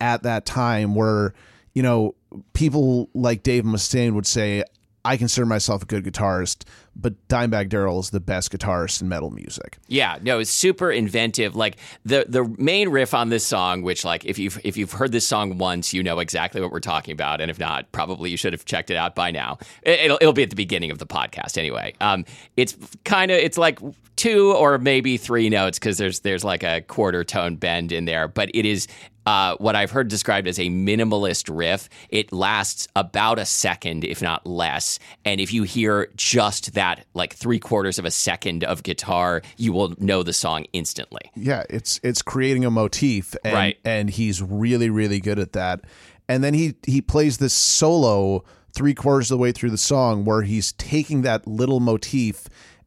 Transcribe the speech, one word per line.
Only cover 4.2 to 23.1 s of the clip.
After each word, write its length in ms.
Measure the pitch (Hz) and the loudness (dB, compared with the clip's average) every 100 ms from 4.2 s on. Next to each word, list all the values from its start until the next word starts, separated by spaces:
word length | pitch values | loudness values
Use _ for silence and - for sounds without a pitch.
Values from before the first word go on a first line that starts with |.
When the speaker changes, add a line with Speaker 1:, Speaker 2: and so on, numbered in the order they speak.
| 98 | 0
Speaker 1:
say, 380 | 117 104 101 - _ _ _ | 0 0 0 -4 _ _ _
"I 120 | 117 131 | -2 0
consider 300 | 120 - 117 | 0 0 0
myself 360 | 107 - 101 | 0 0 -2
a 40 | 92 | -2
good 180 | 104 | -6
guitarist, 600 | 95 - 98 92 90 - - - _ | -4 -2 0 0 -2 -6 -12 -20 _
but 200 | - 120 98 - | -6 -6 -4 0
Dimebag 400 | 123 120 110 98 | 0 2 0 0
Darrell 280 | 101 98 90 | 0 0 -2
is 100 | 92 | -2
the 100 | 101 | -4
best 320 | 87 92 - | -4 -4 -4
guitarist 480 | 95 101 90 82 - | -4 -2 -2 -2 -4
in 80 | 92 | -4
metal 220 | 82 76 | -4 -6
music." 480 | 53 50 - - - - | -10 -14 -14 -14 -18 -4
Speaker 2:
Yeah, 300 | 131 101 76 | 0 0 -2
no, 160 | 110 117 | -2 0
it's 100 | 110 | 0
super 400 | - 185 185 180 | 2 2 2 0
inventive. 640 | 131 104 113 113 104 104 - | 0 0 0 0 0 -2 0
Like, 200 | 104 - - - | -2 -4 -16 -12
the, 220 | 110 139 - | 0 0 2
the 160 | 127 117 110 | 0 0 0
main 300 | 143 196 196 | 0 2 2
riff 260 | 139 127 | 2 2
on 140 | 127 117 | 2 2
this 160 | 113 - | 0 0
song, 360 | 101 90 90 | 0 0 -2
which, 220 | 90 87 | -2 -2
like, 200 | 90 82 | -2 -2
if 140 | - 98 | -4 -4
you've, 220 | 98 98 | -4 -4
if 120 | 104 98 | -6 -4
you've 160 | 98 | -4
heard 200 | 104 135 | -2 0
this 140 | 113 - | 0 0
song 320 | 107 101 92 | 0 -2 -2
once, 340 | 92 90 - | -2 -2 -2
you 80 | 92 | -2
know 160 | 92 82 | -2 -2
exactly 420 | 85 85 87 98 | -2 -4 -4 -4
what 100 | 90 | -6
we're 80 | 78 | -6
talking 320 | 85 80 80 | -4 -4 -4
about. 280 | 76 71 76 | -6 -4 -4
And 100 | 82 | -6
if 80 | 82 | -6
not, 320 | 80 69 - | -6 -6 -6
probably 380 | - 80 92 87 | -6 -6 -6 -6
you 60 | 87 | -4
should 160 | 98 | -4
have 120 | 82 | -6
checked 260 | - 87 82 | -6 -6 -4
it 60 | 82 | -4
out 180 | 85 | -2
by 160 | - 87 | -2 -4
now. 280 | 78 60 - - - | -4 -8 -10 -16 -4
It, 180 | - 165 | 2 4
it'll, 180 | 151 151 | 4 6
it'll 120 | 156 | 4
be 100 | 139 | 4
at 80 | 113 | 0
the 60 | 98 | -2
beginning 340 | 95 90 82 | -4 -2 -4
of 80 | 73 | -6
the 80 | 76 | -8
podcast 500 | 78 60 - - - | -6 -6 -8 -6 -4
anyway. 380 | 76 57 50 - | -4 -4 -8 -2
Um, 240 | 208 196 - - - - | 0 0 -4 -14 -4 0
it's 200 | 113 - - - | 0 -2 -16 -10
kinda, 380 | - | 0